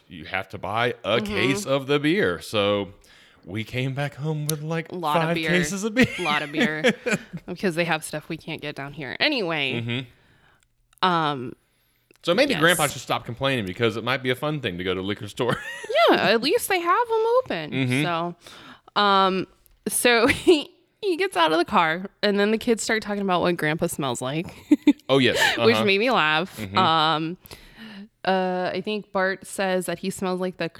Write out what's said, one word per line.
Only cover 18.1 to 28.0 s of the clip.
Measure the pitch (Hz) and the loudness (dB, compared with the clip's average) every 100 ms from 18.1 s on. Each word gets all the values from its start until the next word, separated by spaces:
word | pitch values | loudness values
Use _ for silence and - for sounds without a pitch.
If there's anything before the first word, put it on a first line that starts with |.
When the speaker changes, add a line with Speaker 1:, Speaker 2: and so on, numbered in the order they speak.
| 165 170 175 - - - - _ - | -2 -4 -8 -20 -20 -20 -20 _ 2
Speaker 2:
um, | 202 196 190 185 - _ _ _ 220 | 4 6 4 2 -4 _ _ _ -6
so | - 247 233 247 | 0 4 6 4
<laughs> | - - | 4 4
he, | 311 - _ _ _ | 4 2 _ _ _
he | 403 330 | -4 0
gets | 381 370 | -2 2
out | 320 | 2
of | 320 | 2
the | 349 | 2
car, | 208 160 170 190 _ | 2 2 -2 -6 _
and | 208 202 | 0 2
then | 208 | 2
the | 220 | 2
kids | 247 220 | 0 0
start | - 220 | 0 -2
talking | 208 208 | -2 -4
about | 196 175 | 0 2
what | 175 170 | 2 0
Grandpa | 151 160 175 | 0 0 -2
smells | - 139 120 | -2 -4 -4
like, | 127 156 180 - - 285 | -4 -6 -8 -14 0 2
<laughs> | - - - | 2 0 2
Speaker 1:
Oh, | 139 | 4
yes. | 120 - - - | 6 4 2 4
Speaker 2:
which | 113 110 | 4 4
Speaker 1:
Uh-huh. | 196 | 4
Speaker 2:
made | 196 | 2
me | 247 | 4
laugh. | 214 151 156 180 - | 4 4 2 -2 -8
Speaker 1:
Mm-hmm. | 101 101 | -2 2
Speaker 2:
Um, | 180 160 156 156 160 185 - - - - 220 202 | 4 4 2 0 -2 -8 -14 -20 -20 -20 -18 -18